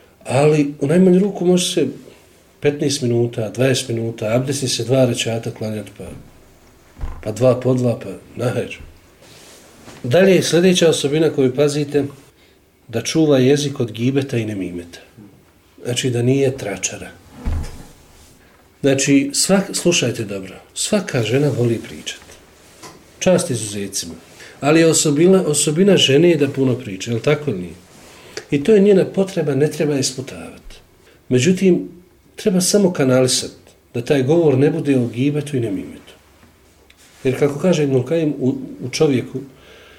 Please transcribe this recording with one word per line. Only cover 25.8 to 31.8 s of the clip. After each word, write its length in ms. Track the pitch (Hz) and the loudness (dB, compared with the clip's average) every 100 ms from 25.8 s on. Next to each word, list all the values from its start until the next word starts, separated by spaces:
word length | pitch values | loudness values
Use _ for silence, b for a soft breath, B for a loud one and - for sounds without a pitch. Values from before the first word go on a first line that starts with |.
| 202 170 | 4 4
žene 320 | 139 135 175 | 4 4 4
je 80 | 160 | 4
da 120 | 139 | 0
puno 260 | 131 131 120 | 0 0 -2
priča, 360 | - 92 - | -6 -10 -6
jel 80 | 117 | -4
tako 320 | 143 147 143 | 0 0 -2
ili 80 | 98 | -6
nije? 140 | 87 82 - B B B B B B | -8 -14 -20 B B B B B B
I 120 | 143 | -2
to 100 | 143 | 4
je 80 | 214 | 4
njena 240 | 202 190 156 | 6 4 2
potreba, 500 | - 185 - 147 135 | -2 -2 -2 -2 0
ne 160 | 147 | 0
treba 260 | 147 156 139 | 0 -2 0
isputavati. 800 | 131 - 127 - 127 - - - _ _ b b - | -2 -6 -12 -14 -16 -20 -20 -20 _ _ b b -2
Međutim, 600 | 127 139 185 190 151 | 2 2 2 4 2